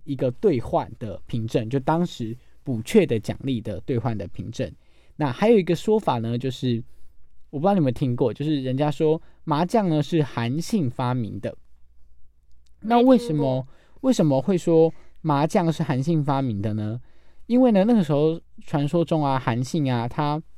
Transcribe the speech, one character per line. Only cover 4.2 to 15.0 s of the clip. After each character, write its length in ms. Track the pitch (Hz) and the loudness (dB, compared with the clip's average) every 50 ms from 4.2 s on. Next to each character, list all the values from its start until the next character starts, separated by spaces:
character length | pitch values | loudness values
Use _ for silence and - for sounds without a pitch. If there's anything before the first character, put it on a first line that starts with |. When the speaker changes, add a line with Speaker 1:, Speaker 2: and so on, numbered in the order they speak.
| 92 - | -6 -8
Speaker 1:
凭 200 | - - 92 107 | -8 -10 -10 -10
证。 220 | 113 - 123 87 - - _ _ - _ _ - - - | -6 -6 -6 -8 -8 -14 _ _ -20 _ _ -18 -8 -4
那 120 | 156 135 | -4 -4
还 200 | 120 - 208 220 | -2 2 4 6
有 80 | 240 208 | 6 6
一 60 | 175 | 4
个 120 | 160 170 | 2 0
说 240 | 156 - - 214 220 | -2 0 0 0 2
法 200 | - - 131 120 | 2 0 -2 -2
呢， 180 | 113 113 120 123 | -2 -2 -4 -2
就 120 | 131 131 | -4 -4
是 320 | 120 - - 127 120 117 117 - - - - - - - - - - - - - | -6 -2 -2 -2 0 -2 -4 -8 -12 -14 -14 -14 -14 -16 -18 -16 -16 -18 -16 -10
我 100 | - 151 | -8 -2
不 60 | - | 0
知 20 | 196 | 2
道 60 | 202 | 2
你 80 | 190 | 4
们 120 | 151 131 123 | 2 2 0
听 220 | - 147 127 120 | 0 -2 -2 0
过， 180 | 117 147 117 107 | 0 0 -2 -2
就 120 | - 143 | -2 -4
是 180 | 156 156 143 131 | -2 -2 -2 -2
人 140 | 127 127 135 | -2 -2 0
家 120 | 147 151 | 0 0
说 320 | 147 - 160 151 156 165 - - - - - | 0 0 2 2 2 0 -4 -12 -20 -14 -4
麻 220 | - 151 143 175 | -2 0 0 0
将 240 | 180 - 226 202 180 | 2 2 0 2 2
呢 120 | 156 151 | 2 0
是 220 | 143 - - 160 151 | 0 0 2 0 0
韩 380 | - - - 117 117 131 156 | 0 -2 -4 -2 -2 -2 -2
信 280 | 175 - - 208 156 123 | -4 -2 -2 0 0 -2
发 240 | - - 127 123 127 | -2 -4 -4 -2 -2
明 240 | 127 117 101 - 101 | -2 -4 -6 -6 -8
的。 120 | 95 117 - - - - - - - - - - - - - - - - _ _ _ - - - - - - - | -8 -8 -10 -10 -18 -20 -20 -20 -20 -20 -20 -20 -20 -20 -18 -18 -18 -18 _ _ _ -20 -20 -20 -20 -20 -20 -10
那 220 | - 214 240 240 | -4 2 4 4
为 160 | 247 262 262 233 | 8 8 6 6
什 160 | - - 156 | 6 2 -2
么， 240 | 147 139 131 131 127 | 0 0 0 0 -2
Speaker 2:
没 40 | |
听 60 | 127 - | -4 -8
过。 0 | - - _ _ - - | -14 -20 _ _ -16 -4
Speaker 1:
为 120 | - 262 247 | 0 0 4
什 120 | - 185 | 4 4
么 160 | 151 135 131 | 4 4 2
会 160 | 131 - 196 175 | 2 2 0 0
说 360 | - 175 165 160 160 160 - - | 2 4 6 6 6 4 2 -4